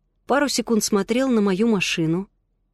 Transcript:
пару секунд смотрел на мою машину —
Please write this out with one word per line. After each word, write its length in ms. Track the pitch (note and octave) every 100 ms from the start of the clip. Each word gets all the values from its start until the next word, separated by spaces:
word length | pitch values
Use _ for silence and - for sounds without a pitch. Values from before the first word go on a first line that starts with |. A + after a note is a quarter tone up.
| _ _ -
пару 220 | C4 C#4
секунд 340 | - A3+ A3
смотрел 460 | - G3+ F#3+ A#3+ C4+
на 140 | A3+
мою 260 | G3+ F#3 A#3
машину — 600 | G3+ - - D#3+ E3+ G3+ _ _ _ _